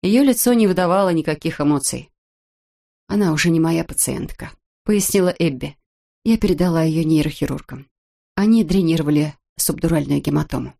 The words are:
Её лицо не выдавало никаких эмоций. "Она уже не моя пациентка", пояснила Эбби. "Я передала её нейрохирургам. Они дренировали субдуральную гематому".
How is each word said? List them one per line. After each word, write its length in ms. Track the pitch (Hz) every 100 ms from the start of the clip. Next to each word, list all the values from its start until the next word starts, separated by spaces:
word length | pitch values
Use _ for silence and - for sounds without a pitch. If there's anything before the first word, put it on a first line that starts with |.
Её 200 | 180 226
лицо 300 | 285 240 -
не 140 | 240 214
выдавало 420 | 185 180 185 190
никаких 520 | 170 156 151 165 -
эмоций. 500 | 147 147 - 127 - _ _ _ _ _ _ _ _ _ _
"Она 260 | 202 196
уже 160 | 156 175
не 100 | 165
моя 240 | 165 165
пациентка", 680 | 165 - - 127 120 - 165 - _ _
пояснила 500 | - 208 185 202 180 175
Эбби. 400 | 170 131 - - _ _ _ _
"Я 140 | - 226
передала 460 | 196 185 180 165
её 200 | 160 156
нейрохирургам. 880 | 156 160 151 - 135 131 - 131 139 _ _ _ _ -
Они 280 | 208 226
дренировали 720 | 170 190 165 165 147 151 151 - _ -
субдуральную 640 | - 165 160 160 139 143
гематому". 520 | 143 147 147 127 127